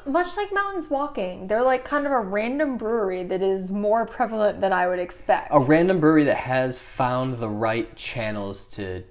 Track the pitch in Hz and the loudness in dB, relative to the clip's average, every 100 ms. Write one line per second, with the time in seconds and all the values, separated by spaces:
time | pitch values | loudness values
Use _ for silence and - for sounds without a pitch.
0 | - 311 359 415 403 392 403 392 - 277 | -2 -2 -2 -4 -4 -2 -2 -4 -4 -4
1 | 269 262 180 185 190 220 254 254 - 285 | -4 -4 -6 -8 -2 2 2 2 0 -2
2 | 285 262 190 202 233 285 294 247 220 233 | 0 0 0 -2 -2 0 -2 -2 -2 0
3 | 196 185 180 190 190 190 185 202 208 226 | 0 -2 -4 0 0 0 -2 -2 2 2
4 | 220 - 226 220 208 - 190 180 180 180 | 0 -2 -2 2 0 2 2 2 2 0
5 | 180 - - 180 - 143 131 160 180 190 | -4 -6 0 0 4 4 6 6 6 4
6 | 151 156 139 107 127 131 131 127 - - | 6 6 6 2 0 0 0 -4 -10 -2
7 | 123 127 131 120 113 104 113 117 113 - | 0 0 -2 -4 -4 0 0 0 -4 -10
8 | - 127 107 104 101 98 - - 98 92 | -10 -6 -4 -4 -6 -8 -12 -8 -8 -8
9 | 90 | -12